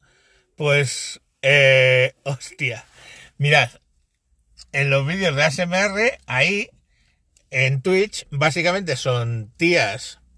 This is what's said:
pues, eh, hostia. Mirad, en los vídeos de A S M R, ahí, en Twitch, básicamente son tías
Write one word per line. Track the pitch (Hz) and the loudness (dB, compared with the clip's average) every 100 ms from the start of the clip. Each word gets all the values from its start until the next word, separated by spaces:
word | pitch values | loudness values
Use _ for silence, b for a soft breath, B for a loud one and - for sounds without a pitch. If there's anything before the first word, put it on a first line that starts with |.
| b b b b b - | b b b b b -6
pues, | 147 143 135 - - - _ _ | 0 2 0 -4 -12 -14 _ _
eh, | 135 143 135 131 131 127 131 - | 2 4 6 6 4 4 2 -2
hostia. | 139 139 - - 135 107 - B B B B - | -8 -8 -12 -10 -8 -8 -14 B B B B -4
Mirad, | 143 147 120 - _ _ _ _ _ _ _ _ - | 2 2 2 -6 _ _ _ _ _ _ _ _ -8
en | 143 139 | -4 0
los | 139 139 | 0 0
vídeos | 190 185 139 | -2 -2 0
de | |
A | 151 | 0
S | 143 | 0
M | 175 185 | -2 0
R, | 202 196 233 - - | -2 0 -2 -4 -6
ahí, | 127 160 202 240 _ _ _ _ _ _ _ _ | -2 0 0 -6 _ _ _ _ _ _ _ _
en | 131 131 135 | -2 -2 0
Twitch, | 185 190 214 - - | 0 0 0 -6 -10
básicamente | 143 151 175 170 185 175 127 | -2 -2 0 0 -2 -4 -4
son | 135 123 117 117 107 - | -2 -2 -4 -6 -10 -2
tías | 170 170 107 110 - - _ | 0 2 0 -4 -12 -18 _